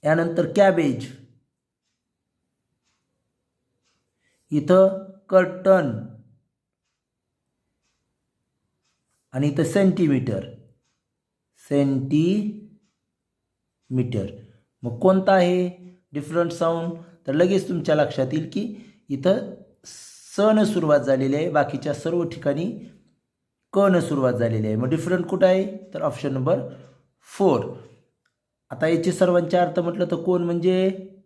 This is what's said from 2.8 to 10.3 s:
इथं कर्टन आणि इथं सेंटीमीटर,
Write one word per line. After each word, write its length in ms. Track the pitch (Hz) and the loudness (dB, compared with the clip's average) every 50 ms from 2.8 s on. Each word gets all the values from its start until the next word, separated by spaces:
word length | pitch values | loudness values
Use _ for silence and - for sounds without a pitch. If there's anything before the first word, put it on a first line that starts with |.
| _ _ _ _ _ _ _ _ _ _ _ _ _ _ _ _ _ _ _ _ _ _ _ _ _ _ _ _ _ _ _ _ _ _ | _ _ _ _ _ _ _ _ _ _ _ _ _ _ _ _ _ _ _ _ _ _ _ _ _ _ _ _ _ _ _ _ _ _
इथं 540 | 151 151 - - 180 190 190 190 190 - - - - - _ _ | -4 -4 2 4 6 6 6 4 2 -2 -12 -14 -20 -20 _ _
कर्टन 800 | - 185 185 180 - - - 196 190 185 160 135 113 107 - - - - - _ _ _ _ _ _ _ _ _ _ _ _ _ _ _ _ _ _ _ _ _ _ _ _ _ _ _ _ _ _ _ _ _ _ _ _ _ _ _ _ _ _ _ _ _ _ _ _ _ _ _ _ _ _ _ _ _ _ _ _ _ - | 2 4 4 2 -4 -4 2 4 4 4 4 -2 -6 -8 -10 -12 -16 -20 -20 _ _ _ _ _ _ _ _ _ _ _ _ _ _ _ _ _ _ _ _ _ _ _ _ _ _ _ _ _ _ _ _ _ _ _ _ _ _ _ _ _ _ _ _ _ _ _ _ _ _ _ _ _ _ _ _ _ _ _ _ _ -6
आणि 160 | 127 143 147 | -2 -2 -2
इथं 160 | 139 143 160 | 0 0 -2
सेंटीमीटर, 800 | - - 202 196 190 180 - 180 151 143 127 - - | 0 2 2 2 4 2 2 2 2 2 0 0 -2